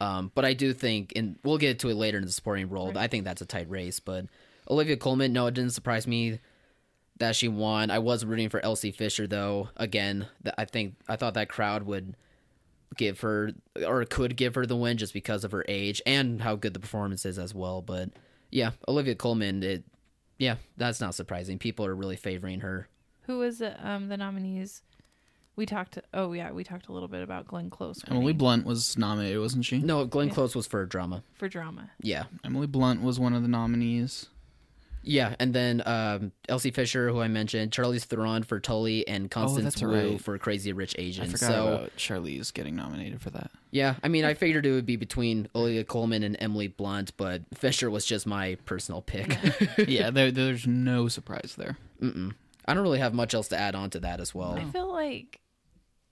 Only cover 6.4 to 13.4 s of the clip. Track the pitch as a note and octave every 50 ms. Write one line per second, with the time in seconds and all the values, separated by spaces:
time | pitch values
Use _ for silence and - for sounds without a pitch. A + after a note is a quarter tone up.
6.4 | - _ _ _ _ _ _ _ _ _ _ _ _ _ _ - A#2 A2+ A#2 -
7.4 | B2+ A#2 A2 G#2 G#2+ G#2+ A2 G#2+ A2 G#2+ G2+ A2+ A2+ A#2 A#2+ A2 A2 A2 A2+ A2+
8.4 | A2 G#2+ - G#2+ - A2 A2 - - G#2 G2 - A2 G#2 - - G#2 G2 G#2 G2+
9.4 | G2+ G2+ G2+ G2+ G2 - - - A#2 G2+ - G#2 G2 G2+ G2+ G2+ G2 A2 - -
10.4 | - - - - A2 - - A#2 G#2 F#2+ - - _ - A2 A2 C3 A#2 F#2+ A2
11.4 | G#2+ - - - G#2+ G#2 G#2 G#2+ G#2 G2+ G2+ F#2+ F#2 F#2+ - - _ _ _ _
12.4 | _ _ _ _ _ _ _ _ _ _ - - A#2 G#2 F#2+ - - A2 G#2+ G#2